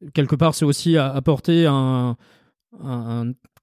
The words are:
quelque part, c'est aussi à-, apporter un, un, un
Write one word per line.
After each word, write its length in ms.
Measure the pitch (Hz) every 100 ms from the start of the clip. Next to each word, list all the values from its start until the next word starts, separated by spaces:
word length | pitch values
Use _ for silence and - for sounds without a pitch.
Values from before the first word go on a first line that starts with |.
| 147
quelque 240 | - 139 143
part, 180 | 165
c'est 100 | - 147
aussi 300 | 139 170 160
à-, 120 | 135
apporter 540 | 139 131 139 - 170 160
un, 500 | 139 131 127 123 120 _ _ _ _ _ 233
un, 460 | 135 123 117 117 117
un 40 | 127 _ _